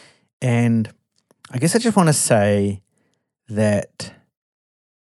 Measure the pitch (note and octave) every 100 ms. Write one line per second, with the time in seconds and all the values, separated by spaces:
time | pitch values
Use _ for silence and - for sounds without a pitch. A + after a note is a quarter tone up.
0 | - _ _ - B2+ A#2 A#2 A2+ A2 -
1 | _ _ _ _ - B2+ E3 A3+ A#3+ G3+
2 | D#3+ C#3 - A2+ G2+ G2+ G2+ G2 _ _
3 | _ _ _ _ - G#2+ G#2+ G2+ - -
4 | - - _ _ _ _ _ _ _ _